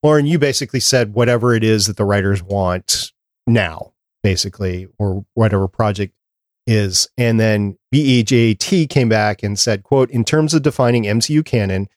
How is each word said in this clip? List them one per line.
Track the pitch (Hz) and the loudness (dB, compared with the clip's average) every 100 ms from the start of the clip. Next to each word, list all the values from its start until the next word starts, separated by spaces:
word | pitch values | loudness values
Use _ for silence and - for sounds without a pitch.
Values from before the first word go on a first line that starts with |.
Lauren, | 151 151 147 | 4 2 2
you | 165 | 2
basically | 143 131 139 131 | 0 -2 -6 -4
said | - 131 110 | 0 0 0
whatever | 104 117 120 120 | 0 2 2 2
it | 113 | 2
is | 110 110 101 | 2 2 0
that | 101 | -2
the | |
writers | 101 101 98 98 | 0 2 2 -2
want | 90 98 92 92 - - - _ _ _ - | -2 -2 -2 -4 -4 -6 -6 _ _ _ 0
now, | 117 90 78 - _ _ _ | 0 0 -6 -18 _ _ _
basically, | 101 90 101 - 95 90 95 _ | -2 -2 -4 -6 -6 -6 -12 _
or | 101 95 - | -4 -4 -8
whatever | - 110 98 95 | -2 0 2 -2
project | - 110 101 101 _ _ _ _ _ - | -2 -2 -2 -6 _ _ _ _ _ -2
is. | 110 101 90 - - | 0 0 -4 -6 -2
And | 120 113 | 0 2
then | 110 107 101 - _ | 2 0 -2 -8 _
B | 139 143 123 | -2 2 0
E | |
J | 110 123 113 | 2 2 2
T | 101 - 190 156 | 0 0 0 0
came | - 117 | 0 2
back | 110 107 101 | 2 0 -2
and | 101 101 | -6 -4
said, | - 104 | -2 -4
quote, | _ 139 127 | _ 0 2
"In | 123 | 0
terms | 113 156 156 | 0 0 2
of | 160 | 0
defining | 143 - 123 120 104 | 0 0 0 2 0
M | 113 | -2
C | - | 0
U | 151 | -2
canon | 156 120 98 95 98 | 0 -2 0 -2 -6